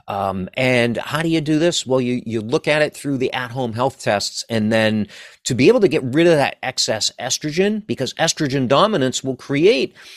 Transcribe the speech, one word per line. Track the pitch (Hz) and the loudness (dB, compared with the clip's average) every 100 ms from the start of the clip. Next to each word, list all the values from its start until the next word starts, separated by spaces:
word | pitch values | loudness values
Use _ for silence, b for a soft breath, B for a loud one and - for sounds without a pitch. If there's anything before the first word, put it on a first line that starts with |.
| - | -8
Um, | 101 98 95 92 | -4 -4 -4 -6
and | - 131 123 120 110 | -2 0 2 0 -2
how | - 147 | -4 -4
do | 165 | 0
you | 165 | -2
do | 151 156 | 0 0
this? | 170 165 120 | 0 -2 0
Well, | 131 | 0
you, | 120 123 113 | 0 -4 -4
you | 110 | -6
look | 107 156 156 | -2 -2 0
at | 151 | 0
it | 147 | 0
through | - 147 135 | -4 -6 -4
the | 127 | -4
at-home | 127 120 131 120 | -4 -6 -6 -4
health | 110 131 - | 0 -2 -2
tests, | 123 101 - - - | -2 0 -2 -8 -4
and | 113 107 | -2 2
then | 113 110 107 98 B B B | 2 2 0 -4 B B B
to | - | -4
be | 117 160 | 4 4
able | 240 | 6
to | 175 | 4
get | 139 | 2
rid | 127 147 170 | 0 2 4
of | |
that | 151 117 - | 4 2 -2
excess | 127 - - 107 - - | -6 -2 -2 -2 -4 -6
estrogen, | 123 - 151 156 202 214 - | -6 -4 -4 0 0 0 -4
because | 120 123 | -4 -4
estrogen | - 160 - 147 135 123 | -2 -2 0 -2 0 2
dominance | 143 214 185 131 - | 4 4 2 0 -2
will | 135 127 | -6 -8
create | - 139 185 135 - B B | -4 4 4 4 0 B B